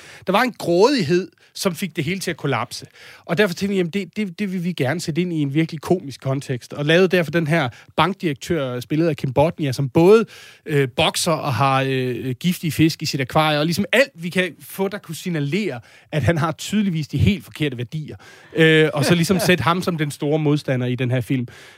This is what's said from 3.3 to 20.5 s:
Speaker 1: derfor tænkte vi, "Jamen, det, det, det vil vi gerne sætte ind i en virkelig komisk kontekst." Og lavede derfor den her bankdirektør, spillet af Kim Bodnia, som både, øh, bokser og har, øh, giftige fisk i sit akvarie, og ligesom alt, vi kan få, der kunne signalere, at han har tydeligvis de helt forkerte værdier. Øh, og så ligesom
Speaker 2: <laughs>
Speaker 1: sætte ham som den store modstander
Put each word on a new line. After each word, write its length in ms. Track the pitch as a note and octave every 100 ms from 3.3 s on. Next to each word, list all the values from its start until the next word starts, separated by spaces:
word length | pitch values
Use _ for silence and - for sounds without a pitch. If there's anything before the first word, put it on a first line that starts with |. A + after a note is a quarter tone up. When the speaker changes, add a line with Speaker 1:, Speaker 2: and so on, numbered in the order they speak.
| F3
Speaker 1:
derfor 160 | G#3
tænkte 180 | E3 G3
vi, 40 | G3
"Jamen, 120 | E3+
det, 260 | G3+ F3 G#3+
det, 220 | G#3 E3
det 140 | G#3
vil 100 | F#3
vi 80 | E3+
gerne 280 | D#3+ B2+ E3
sætte 220 | E3+ D3+
ind 120 | F3+
i 80 | D#3+
en 120 | C#3
virkelig 280 | D3 D#3+ D#3+
komisk 400 | - F3+ C#3 -
kontekst." 520 | C3+ C3+ - A#2+ -
Og 120 | - D3
lavede 220 | E3+ F#3
derfor 240 | F#3 D3+
den 160 | D#3 C#3+
her 220 | E3 B2 - - - E3
bankdirektør, 720 | G3 D#3+ C3+ - E3 C3 B2
spillet 280 | - D3+ E3+
af 80 | C#3+
Kim 180 | C#3
Bodnia, 380 | C3 D#3+ - C#3+
som 180 | B2 C3+
både, 360 | E3 F3 A3+ G#3+ - - - D3+
øh, 220 | C#3+ C3 -
bokser 360 | E3+ - F3
og 220 | D#3 C#3+
har, 320 | A2 C#3 C3+ C3+
øh, 440 | C3 B2+ A#2+ C3 A#2+
giftige 320 | F3 F3 E3
fisk 300 | C#3+ D#3 -
i 40 | D#3
sit 160 | C#3
akvarie, 380 | B2+ D#3 D#3 D3
og 60 | D#3+
ligesom 200 | E3+ G#3
alt, 160 | A3 C#4 E3+
vi 140 | E3+
kan 260 | F3+ F3+ D#3
få, 280 | C#3 - G3
der 100 | G3+
kunne 180 | - D3+
signalere, 640 | F#3 D#3+ C#3+ F#3 F#3+ B2 - - -
at 120 | D3+
han 140 | - E3
har 140 | D#3+
tydeligvis 560 | - - G#3 G3 D#3+ D3
de 100 | D3
helt 260 | G3 F3+
forkerte 340 | - - D3 A#2+
værdier. 380 | B2 D#3 C#3+ G#2 - - - -
Øh, 340 | D#3+ D#3 D#3
og 120 | D3 -
så 100 | E3+
ligesom 240 | E3 F#3
Speaker 2:
<laughs> 40 | D#3+
Speaker 1:
sætte 160 | F3+
ham 180 | D#3+ F3+
som 160 | F3 D#3+
den 140 | D3
store 280 | - D3 D#3
modstander 480 | D3+